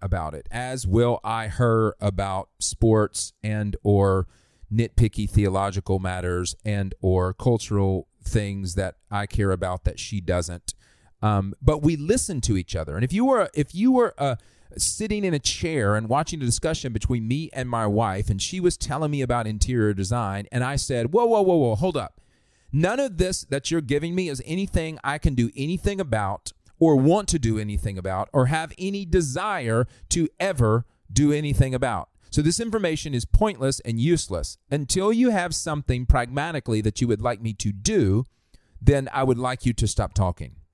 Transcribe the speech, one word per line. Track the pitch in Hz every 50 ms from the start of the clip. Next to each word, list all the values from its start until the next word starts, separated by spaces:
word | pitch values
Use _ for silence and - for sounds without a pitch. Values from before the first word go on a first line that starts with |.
about | - 95 92 92 80 76 76
it, | 76 - -
as | - 117 123 127 131 131 113 107
will | 92 113 120 120 127 - -
I | - 113 113 113 107
her | - - 120 117 113 113 110 107 - -
about | - 101 101 90 98 98 95 95 98 - _ _
sports | - - - - - 113 110 110 107 101 - - - - - _ -
and | 107 107 107 107 104 95 - -
or | 101 101 98 98 98 95 95 90 - - _ _ _ _ _ - - 104
nitpicky | 110 117 110 - - 113 107 - - 107 98
theological | - 104 104 98 92 95 98 101 90 98 - - 95 95
matters | 92 92 92 92 87 90 87 90 90 - - - _
and | 107 104 101 98 95 - -
or | - 95 92 92 92 92
cultural | 92 - - 123 120 107 - - 107 101 98 95 95 92 - - _ _ _
things | - - 113 104 101 98 98 95 90 85
that | 98 95 92 - _ _ _
I | 104 101 104 101
care | - - 101 98
about | 95 90 95 92 92 92 -
that | - 85 -
she | - - 107 101
doesn't. | 90 82 87 90 87 - 90 85 - - - - _ _ _ _ _ _ _ _
Um, | - 107 104 101 98 98 - -
but | 139 139 156 151 147
we | 151 170
listen | 147 143 165 220 254 - - 175 135
to | 110 - 110 92
each | 87 - -
other. | 87 80 71 73
And | 85 117
if | 127 165
you | 202 240
were, | 269 - 233 185 - -
if | 151 147 - -
you | 170 214 254
were, | 262 247 240 196 - -
uh, | 143 139 123 - - _ _ _ _ - - -
sitting | - - - - 214 208 208 208 202
in | 185 165
a | 147
chair | - - - - - 165 160 143 107 101 104 107
and | 110 110
watching | 123 143 156 - 165 156
a | 139
discussion | 120 117 - - 160 160 - - 131 113
between | 107 - - 127 120 110 110
me | 123 151 160 -
and | - 131 127 123
my | 120 117 110
wife, | 104 101 107 113 104 95 98 104 -
and | - 98
she | - - - 185
was | 175 175 170 -
telling | - - - 143 165 151
me | 147 143
about | 131 123 123 120 113
interior | 107 107 104 - - 127 120 107 104 104
design, | 95 98 92 120 120 113 98 98 101 104 -
and | - 123 123
I | 131 143 139
said, | - - 139 123 147 -
"Whoa, | 160 226 240
whoa, | 233 226 214
whoa, | 196 185 180 165
whoa, | 139 120 110
hold | 101 160 185 165 143
up. | 101 - - - _ _ _ _ _ _ _ _ _ _
None | - 139 160 185 226 262
of | 277 262 190 160
this | 185 185 190 - - -
that | 131 143 - -
you're | 165 170
giving | 156 113 143 143 151 170 175
me | 185 185 165
is | 139 123 -
anything | - 160 185 196 190 - 180 160 160 156 - -
I | 135 143 151
can | - 160 139
do | 123 117 117 - 135
anything | 135 151 180 170 - 214 202 190
about | 190 143 113 107 104 95 101 - - - - _ _ _ _ _
or | 165 160 151
want | 135 131 151 170 214 202 -
to | 170 165
do | 123 113 110 107
anything | 107 104 104 98 - 110 98 95
about | 87 95 92 95 98 -
or | - 139 127
have | 127 156 160 160 156 - -
any | 180 196 196 202 196
desire | 170 160 185 170 139 123 165 190 214 202 175 127 113 113 117 123 - - _ - -
to | - 170 165 151 - _
ever | 175 196 185 135 120 107 107 117 120 - _ _ _ _
do | 98 107 147 147 147
anything | 147 156 147 135 - 135 131 127
about. | 123 127 123 110 90 71 - _ _ _ _
So | - -
this | 151 160 170 -
information | 233 226 208 220 196 170 160 147 - 156 139
is | 123 110
pointless | - - - 214 220 190 117 131 135 139 -
and | - - 117 113
useless. | 117 165 170 - - - 98 82 73 - - - _ _
Until | 135 147 147 - - 185 190 208
you | 233 233 254 247
have | 220 190 175 180 156
something | - - 165 156 151 143 - 127 123 123
pragmatically | 117 - 131 120 120 127 143 147 170 165 143 - - 113 107
that | 104 110 104 -
you | 127 117
would | 113 101
like | 117 123 120 98
me | 113 113 107
to | - - 104 101
do, | 98 107 202 220 202 127 95 98 110 131 - _ _ _ _ _ _ _ _ _ -
then | - - 143 139 135 127
I | - 135 135
would | 131 123 117
like | 127 127 127 123 -
you | 123 117
to | - 117
stop | 101 - - 107 92 -
talking." | - 98 90 87 - - 62 - - - _